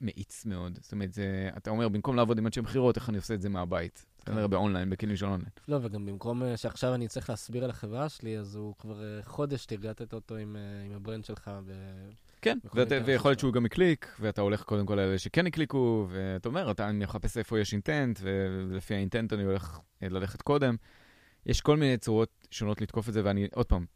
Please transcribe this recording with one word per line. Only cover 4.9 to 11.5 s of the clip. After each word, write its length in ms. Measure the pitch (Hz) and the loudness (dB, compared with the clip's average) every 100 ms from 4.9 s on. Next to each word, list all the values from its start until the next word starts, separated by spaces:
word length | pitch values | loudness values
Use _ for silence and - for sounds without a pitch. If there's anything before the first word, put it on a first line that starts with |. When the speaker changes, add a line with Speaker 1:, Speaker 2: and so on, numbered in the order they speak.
Speaker 1:
בכלים 260 | 95 107 98 | -2 -2 -2
של 100 | 98 | 0
אונליין. 240 | 95 101 - - | -2 -4 -12 -4
Speaker 2:
לא, 100 | 143 | -2
וגם 240 | 117 104 101 | -2 -6 -6
במקום, 360 | 98 117 120 | -6 -4 -2
אה, 140 | 127 117 | -2 -2
שעכשיו 380 | - - 127 | -4 -2 0
אני 140 | 123 117 | 0 -2
צריך 220 | 131 - | -6 -6
להסביר 340 | 110 - 120 | -8 -6 -4
על 60 | 127 | -4
החברה 380 | 113 107 117 151 | -4 -6 -4 -6
שלי, 300 | - 113 110 | -6 -6 -6
אז 180 | 101 104 | -6 -8
הוא 180 | 104 104 | -10 -10
כבר, 240 | 110 104 | -12 -10
אה, 200 | 107 107 | -10 -10
חודש 440 | - - 143 135 - | -8 -4 -2 -2 -4
תרגטת 460 | 107 107 107 113 | -6 -6 -8 -10
אותו 220 | 113 - 110 | -10 -10 -8
עם, 200 | 104 104 | -8 -8
אה, 300 | 101 101 101 | -10 -10 -10
עם 60 | 101 | -10
הברנד 280 | 104 110 | -8 -8
שלך 260 | 104 104 - | -8 -12 -10